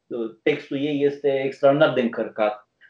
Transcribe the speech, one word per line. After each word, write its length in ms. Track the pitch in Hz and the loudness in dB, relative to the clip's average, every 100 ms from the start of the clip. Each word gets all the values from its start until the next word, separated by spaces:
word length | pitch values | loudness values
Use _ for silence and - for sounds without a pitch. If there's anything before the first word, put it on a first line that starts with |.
| _ | _
Uh, 240 | 123 113 - | -8 -8 -2
textul 340 | 156 143 - 139 | -2 -2 -4 -6
ei 260 | 147 143 | -4 0
este 380 | 143 143 139 135 135 | 0 0 -2 0 -4
extraordinar 480 | - 139 147 147 | 2 4 6 4
de 80 | 131 | 2
încărcat. 640 | 117 113 107 - 107 - _ _ | -2 -4 -6 -2 -2 -2 _ _